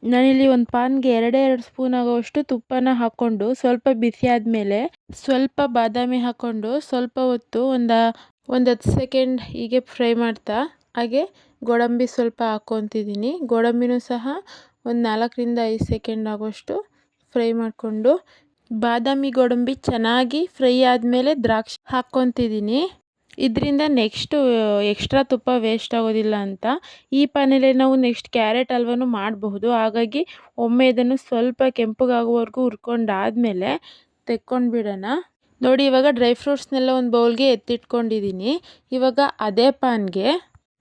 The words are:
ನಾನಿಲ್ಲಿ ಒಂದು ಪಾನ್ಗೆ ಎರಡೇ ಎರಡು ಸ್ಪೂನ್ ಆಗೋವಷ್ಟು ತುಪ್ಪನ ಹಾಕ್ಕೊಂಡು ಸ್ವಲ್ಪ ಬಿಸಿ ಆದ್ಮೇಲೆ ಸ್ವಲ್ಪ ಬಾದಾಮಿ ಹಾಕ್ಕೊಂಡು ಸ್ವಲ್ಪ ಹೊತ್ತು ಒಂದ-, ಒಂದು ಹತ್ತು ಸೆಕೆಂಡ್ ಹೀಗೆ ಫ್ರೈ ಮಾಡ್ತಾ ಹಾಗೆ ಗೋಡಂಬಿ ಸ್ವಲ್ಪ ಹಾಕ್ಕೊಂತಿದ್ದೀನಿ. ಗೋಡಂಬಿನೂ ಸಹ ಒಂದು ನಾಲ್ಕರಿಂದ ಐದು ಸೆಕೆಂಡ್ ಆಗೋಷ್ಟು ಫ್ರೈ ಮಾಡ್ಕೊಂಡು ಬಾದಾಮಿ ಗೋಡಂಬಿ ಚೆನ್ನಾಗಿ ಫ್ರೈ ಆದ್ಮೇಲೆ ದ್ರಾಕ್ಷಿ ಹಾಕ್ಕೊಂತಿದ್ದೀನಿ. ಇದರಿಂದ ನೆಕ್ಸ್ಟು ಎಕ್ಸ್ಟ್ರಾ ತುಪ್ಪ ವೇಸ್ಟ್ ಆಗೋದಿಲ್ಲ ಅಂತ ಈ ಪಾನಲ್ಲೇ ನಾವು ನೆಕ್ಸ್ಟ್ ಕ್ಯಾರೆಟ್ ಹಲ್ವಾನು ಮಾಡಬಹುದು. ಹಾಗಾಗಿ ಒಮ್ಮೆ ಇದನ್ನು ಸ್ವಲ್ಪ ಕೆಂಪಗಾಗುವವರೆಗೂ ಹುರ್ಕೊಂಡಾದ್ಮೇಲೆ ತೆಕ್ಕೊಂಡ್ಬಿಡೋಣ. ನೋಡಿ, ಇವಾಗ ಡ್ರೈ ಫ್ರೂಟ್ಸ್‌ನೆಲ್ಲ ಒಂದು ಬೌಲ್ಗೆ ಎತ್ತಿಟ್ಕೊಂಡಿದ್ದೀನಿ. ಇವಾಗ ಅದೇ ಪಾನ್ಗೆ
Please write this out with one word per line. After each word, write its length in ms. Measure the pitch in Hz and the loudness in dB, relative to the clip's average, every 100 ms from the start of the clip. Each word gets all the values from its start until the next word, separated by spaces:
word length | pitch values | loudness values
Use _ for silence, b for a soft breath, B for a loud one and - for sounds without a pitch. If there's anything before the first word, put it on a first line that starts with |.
ನಾನಿಲ್ಲಿ 420 | 226 247 262 262 269 | 0 4 4 6 4
ಒಂದು 200 | 254 233 | 4 2
ಪಾನ್ಗೆ 380 | 247 247 269 262 | 0 0 0 2
ಎರಡೇ 320 | 233 233 262 | 2 2 2
ಎರಡು 220 | 269 254 | 2 0
ಸ್ಪೂನ್ 300 | 233 - 254 | -4 -6 -2
ಆಗೋವಷ್ಟು 460 | 247 240 240 226 294 | 0 0 -2 -2 -4
ತುಪ್ಪನ 480 | 285 247 - 254 262 | -2 -4 -2 -2 0
ಹಾಕ್ಕೊಂಡು 520 | 254 233 - 233 220 208 | 0 -2 -2 -2 -2 -2
ಸ್ವಲ್ಪ 320 | 262 254 240 269 | 0 0 0 0
ಬಿಸಿ 340 | 247 233 - 254 | 0 0 0 0
ಆದ್ಮೇಲೆ 520 | 240 220 226 202 202 285 _ _ | 0 0 -2 0 -2 -4 _ _
ಸ್ವಲ್ಪ 480 | - - 254 269 - 285 | -14 -2 0 0 0 -2
ಬಾದಾಮಿ 520 | 240 226 226 247 254 | 0 0 -2 -2 -2
ಹಾಕ್ಕೊಂಡು 540 | 240 233 240 220 214 269 | -2 -4 -6 -6 -4 -6
ಸ್ವಲ್ಪ 380 | - 254 247 - | -4 -4 -4 -2
ಹೊತ್ತು 420 | 254 240 _ 226 254 | -2 -2 _ -2 0
ಒಂದ-, 460 | 262 233 226 226 226 B _ - | 0 2 4 2 0 B _ -4
ಒಂದು 220 | 254 254 | 0 2
ಹತ್ತು 200 | 240 - | 2 0
ಸೆಕೆಂಡ್ 500 | - 262 262 254 254 | 0 0 0 0 -2
ಹೀಗೆ 380 | - - 233 247 254 | -6 -10 -2 -2 -2
ಫ್ರೈ 240 | - 240 | -2 0
ಮಾಡ್ತಾ 440 | 233 233 214 - 214 302 _ _ - | 2 0 -4 -4 -4 -4 _ _ -6
ಹಾಗೆ 260 | 240 254 381 b b b | -2 0 -2 b b b
ಗೋಡಂಬಿ 460 | 233 233 240 240 247 | -2 0 2 0 -2
ಸ್ವಲ್ಪ 340 | - 233 226 | 0 -2 -2
ಹಾಕ್ಕೊಂತಿದ್ದೀನಿ. 880 | 233 214 - 220 214 220 208 202 226 349 | -4 -4 -4 -6 -4 -6 -6 -4 -4 -6
ಗೋಡಂಬಿನೂ 560 | 269 233 233 240 240 247 | -2 0 2 2 0 -2
ಸಹ 260 | - 247 240 311 - B B B - | -4 -8 -6 -10 -12 B B B -6
ಒಂದು 160 | 233 | -2
ನಾಲ್ಕರಿಂದ 580 | 233 214 233 - 240 240 | 0 0 -2 -4 -4 -2
ಐದು 220 | 226 220 - | -2 -2 -2
ಸೆಕೆಂಡ್ 420 | 220 - 220 214 | -4 -4 -6 -6
ಆಗೋಷ್ಟು 460 | 214 214 208 - 359 427 _ _ _ _ 254 | -6 -8 -10 -10 -10 -10 _ _ _ _ -2
ಫ್ರೈ 140 | 233 | -2
ಮಾಡ್ಕೊಂಡು 640 | 226 226 - 226 214 220 349 _ b b b _ | -2 -4 -6 -8 -2 2 0 _ b b b _
ಬಾದಾಮಿ 600 | 220 233 233 233 277 277 | -4 0 0 0 0 0
ಗೋಡಂಬಿ 440 | 247 247 247 240 269 | 2 2 2 -2 -4
ಚೆನ್ನಾಗಿ 640 | - 247 226 240 262 277 349 | -4 -2 0 2 0 -2 -4
ಫ್ರೈ 300 | _ 262 247 | _ 2 4
ಆದ್ಮೇಲೆ 500 | 254 247 233 247 262 302 | 4 2 2 0 0 0
ದ್ರಾಕ್ಷಿ 440 | 226 220 226 - - | 0 0 -2 -14 -6
ಹಾಕ್ಕೊಂತಿದ್ದೀನಿ. 960 | 254 247 262 254 240 240 214 208 240 370 - _ _ _ - | -6 -2 0 0 0 -2 -2 -2 -2 -2 -6 _ _ _ -4
ಇದರಿಂದ 460 | 262 220 294 285 302 | -2 0 0 0 2
ನೆಕ್ಸ್ಟು 500 | 269 214 - - 302 269 233 214 208 | 2 0 -2 -4 2 2 2 2 2
ಎಕ್ಸ್ಟ್ರಾ 400 | 208 208 - 269 | 0 -2 0 0
ತುಪ್ಪ 260 | 269 254 - 254 | 2 0 0 0
ವೇಸ್ಟ್ 360 | 220 220 - 233 | 0 -2 -2 -2
ಆಗೋದಿಲ್ಲ 400 | 226 220 214 214 | 0 0 0 -2
ಅಂತ 300 | 196 196 220 294 B B B | -4 -6 -4 -4 B B B
ಈ 100 | 269 285 | 0 0
ಪಾನಲ್ಲೇ 460 | - 277 269 262 | 2 2 4 4
ನಾವು 220 | 262 262 269 | 4 4 4
ನೆಕ್ಸ್ಟ್ 340 | 254 233 - | 2 -2 -4
ಕ್ಯಾರೆಟ್ 420 | 240 214 240 254 | -2 0 0 0
ಹಲ್ವಾನು 320 | 247 240 240 254 | -2 0 0 -2
ಮಾಡಬಹುದು. 600 | 220 202 214 208 202 220 | -2 -4 -4 -6 -4 0
ಹಾಗಾಗಿ 500 | 240 220 214 233 254 359 B B - | 0 0 0 -2 -2 -6 B B -4
ಒಮ್ಮೆ 280 | 233 240 262 | 0 2 4
ಇದನ್ನು 300 | 240 247 262 | 4 0 0
ಸ್ವಲ್ಪ 440 | - 240 247 247 262 | -2 -2 0 2 0
ಕೆಂಪಗಾಗುವವರೆಗೂ 880 | 247 226 220 254 240 233 233 226 254 | 0 -4 0 0 0 0 0 -2 -2
ಹುರ್ಕೊಂಡಾದ್ಮೇಲೆ 1080 | 254 214 - 233 220 190 214 226 240 185 196 311 B B B _ - | -2 -2 -6 -2 -2 -2 -2 0 -2 0 -4 -4 B B B _ -8
ತೆಕ್ಕೊಂಡ್ಬಿಡೋಣ. 760 | 233 - 254 247 233 208 196 196 294 359 _ _ _ | -8 -4 -2 -2 -2 -4 -6 -4 -6 -6 _ _ _
ನೋಡಿ, 220 | 254 262 277 | 2 4 4
ಇವಾಗ 220 | 262 277 | 4 4
ಡ್ರೈ 240 | 247 240 | 4 2
ಫ್ರೂಟ್ಸ್‌ನೆಲ್ಲ 580 | 240 - 285 - 269 254 | 2 -2 -4 -2 -2 0
ಒಂದು 200 | 262 247 | 0 0
ಬೌಲ್ಗೆ 360 | 233 233 233 269 | 2 2 2 2
ಎತ್ತಿಟ್ಕೊಂಡಿದ್ದೀನಿ. 1040 | 233 - 240 _ 240 233 220 202 185 202 330 B B B | 2 0 -6 _ -4 -2 -2 -4 -6 -4 -6 B B B
ಇವಾಗ 280 | 254 254 240 277 - | -2 0 2 -2 -2
ಅದೇ 280 | 214 196 247 | -4 2 2
ಪಾನ್ಗೆ 560 | 269 262 233 196 185 208 339 - _ _ _ | 2 0 0 -2 -2 0 -2 -4 _ _ _